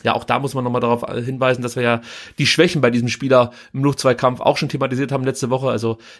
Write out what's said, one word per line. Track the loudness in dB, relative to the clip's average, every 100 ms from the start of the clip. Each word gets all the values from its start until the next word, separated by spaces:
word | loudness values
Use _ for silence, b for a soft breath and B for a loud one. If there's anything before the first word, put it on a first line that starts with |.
ja, | -2
auch | -2
da | 0 -2
muss | -2
man | -4
nochmal | -4 -2
darauf | 0 0 -2
hinweisen, | -6 -6 -2 0 0
dass | -2 -2
wir |
ja | 0 0 B B B B
die | 2
Schwächen | 4 4 4
bei | 2
diesem | 2 0
Spieler | -2 2 4 4 B B
im | -2
Luftzweikampf | 0 2 0 2 0 0
auch | 0 0
schon | 0
thematisiert | -2 -2 -2 -2
haben | -2
letzte | -2 -2 -2
Woche. | -2 0
Also | -2 -2 -4 B B